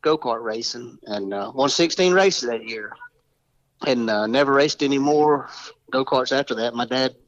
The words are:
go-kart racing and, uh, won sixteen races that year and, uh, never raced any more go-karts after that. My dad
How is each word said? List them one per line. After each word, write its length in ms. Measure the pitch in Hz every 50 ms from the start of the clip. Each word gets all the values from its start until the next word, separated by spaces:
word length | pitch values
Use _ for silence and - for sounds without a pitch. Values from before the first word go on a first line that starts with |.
| -
go-kart 400 | 156 156 - - 127 113 113 117
racing 560 | 113 110 113 113 - - 120 120 - - - -
and, 280 | - 104 104 98 98 101
uh, 200 | 101 98 - -
won 140 | 135 139 143
sixteen 440 | - - 170 165 - - 185 185 180
races 360 | 190 190 196 185 - 123 120
that 200 | 117 113 110 113
year 280 | 113 110 104 101 - - - - _ _ _ _ _ _ _ _ _ _ _ _ _ - -
and, 240 | 143 131 120 117 113
uh, 160 | 107 104 107
never 260 | 110 117 139 143 139 135
raced 300 | 139 143 147 - - 147
any 160 | 139 139 139
more 500 | 139 147 151 151 151 151 147 139 - - - - - - - _ _ - 127
go-karts 440 | 131 135 - 143 131 127 - 135
after 200 | 135 139 - 120
that. 180 | 110 113 120 117
My 100 | 117 120
dad 300 | 113 123 131 131 127 - _ _